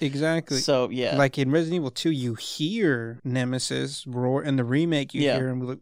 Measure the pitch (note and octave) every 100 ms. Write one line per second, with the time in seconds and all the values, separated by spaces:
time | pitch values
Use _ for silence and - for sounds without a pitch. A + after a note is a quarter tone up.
0 | D3 C#3 D#3 E3 D#3 C3+ B2+ C3+ B2+ B2+
1 | B2 C#3 C#3 C#3+ C3 D3+ D#3+ F3 C#3 -
2 | E3+ D3 B2 A2 - - D#3 A3+ F#3 B2
3 | A2+ A#2+ C3+ B2+ B2 B2+ - C3 C3+ C#3
4 | - B2 B2+ C3+ D3 C3+ A#2+ C3+ E3+ D3+
5 | C3+ - C#3+ B2+ C3 B2+ B2 C3+